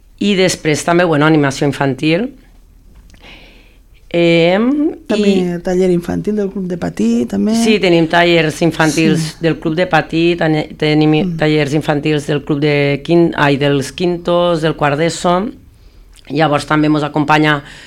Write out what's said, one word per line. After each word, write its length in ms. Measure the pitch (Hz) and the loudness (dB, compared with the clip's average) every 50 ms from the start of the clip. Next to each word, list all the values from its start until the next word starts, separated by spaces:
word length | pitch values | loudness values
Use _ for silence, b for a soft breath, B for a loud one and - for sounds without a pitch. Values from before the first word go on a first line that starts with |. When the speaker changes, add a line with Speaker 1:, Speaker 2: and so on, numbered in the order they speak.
| _ - _ - | _ -20 _ -4
Speaker 1:
I 140 | 202 202 208 | -2 0 0
després 500 | 180 185 175 - - - 156 151 143 - | 2 0 0 0 -2 -2 -2 -2 -2 0
també, 200 | - 170 175 180 | 0 2 2 2
bueno, 240 | 175 160 143 147 156 | 2 2 2 2 4
animació 400 | 160 156 143 139 135 - 151 143 | 4 4 2 0 -2 -2 -2 -2
infantil. 640 | 131 - 143 139 127 127 151 156 160 175 233 262 - - - _ _ - - _ - - _ - - - - - - - B B B B B B B B B B B B B _ - - - - - | -2 -2 -2 -2 -2 -2 -2 0 0 0 -2 -6 -10 -14 -20 _ _ -20 -20 _ -20 -20 _ -20 -20 -20 -20 -20 -20 -20 B B B B B B B B B B B B B _ -20 -20 -16 -6 -2
Em, 500 | 170 170 170 170 170 165 175 185 202 226 247 294 302 294 339 - - - - | 2 2 4 4 4 4 4 2 2 2 0 0 0 0 -2 -4 -6 -6 -4
Speaker 2:
També 200 | 220 214 208 202 | -2 0 2 2
Speaker 1:
i 160 | 196 185 180 180 175 170 170 | 2 2 0 -2 -4 -6 -4
Speaker 2:
taller 220 | 185 180 180 190 185 | -2 0 0 2 2
infantil 460 | 180 175 175 180 175 175 165 202 214 208 | 0 0 -2 -4 -6 -6 -4 -4 -4 -4
del 140 | 202 190 190 | -4 -4 -4
Club 140 | 202 185 180 | -6 -6 -6
de 80 | 185 175 | -6 -6
Patí, 480 | 175 170 165 - 208 233 233 233 240 | -6 -6 -4 -2 -2 0 0 -2 -2
també. 300 | 233 202 196 202 208 220 226 | -2 -2 -2 -2 0 0 0
Speaker 1:
Sí, 220 | 226 220 220 202 | 2 2 2 2
tenim 240 | - 185 175 170 165 160 | 2 2 2 2 2 2
tallers 520 | 170 175 175 175 170 165 160 156 147 - | 2 2 2 4 4 2 2 0 -2 0
infantils 580 | 170 165 165 - 160 156 143 160 160 156 156 165 | -2 -2 0 2 0 0 2 2 2 2 2 0
Speaker 2:
Sí. 140 | 160 156 - - | -2 -4 -6 -4
Speaker 1:
del 140 | 165 165 156 - | -2 -2 -2 -2
Club 140 | - 165 156 | -4 -4 -2
de 120 | 165 185 180 | -2 -2 0
Patí, 480 | - 156 147 - - 160 165 170 175 170 | 0 0 0 0 -2 0 2 2 0 0
tane-, 300 | 170 160 156 151 - - - - | 0 0 0 0 -2 -6 -6 -4
tenim 320 | 156 151 151 151 151 156 156 | 0 0 2 4 4 4 2
Speaker 2:
Mm. 220 | 151 151 180 170 160 | 2 0 -2 -2 -2
Speaker 1:
tallers 360 | 156 156 151 151 147 139 143 | 0 0 2 2 0 0 0
infantils 540 | 156 143 - 156 147 143 156 151 147 147 - | -2 -2 0 -2 -2 0 -2 -2 -2 -2 -2
del 160 | 151 143 143 | -4 -4 -2
Club 160 | - 156 143 | -4 -4 -2
de 420 | 147 151 147 143 143 139 143 139 - | 0 0 0 2 0 0 -2 -4 -2
Quin-, 300 | - 170 170 170 165 - | 0 2 2 2 2 0
ai, 220 | - 147 143 143 127 | 0 0 2 2 2
dels 340 | 147 143 143 139 131 - | 2 0 0 0 -2 -4
Quintos, 680 | - - 185 175 175 170 175 - 175 175 175 175 175 160 | -6 -4 -4 -4 -4 -4 -4 -2 0 0 2 0 0 0
del 140 | 151 160 147 | -2 -2 -2
quart 240 | - 147 143 139 143 | 0 -2 -2 0 0
d'eso. 500 | 165 165 165 - - 180 175 180 202 254 - - - - b b b b b b b b b - - - | -2 -2 -2 -2 -2 0 0 0 -2 -4 -10 -14 -20 -20 b b b b b b b b b -20 -14 -8
Llavors 380 | 135 143 160 147 147 143 139 - | -2 0 0 0 0 -2 -2 0
també 220 | 156 151 151 151 | 0 0 2 2
mos 120 | 151 151 | 2 0
acompanya, 640 | 147 147 147 156 147 147 156 151 151 151 151 143 147 B B B B | -2 -2 -2 -2 0 2 2 2 4 2 2 0 -2 B B B B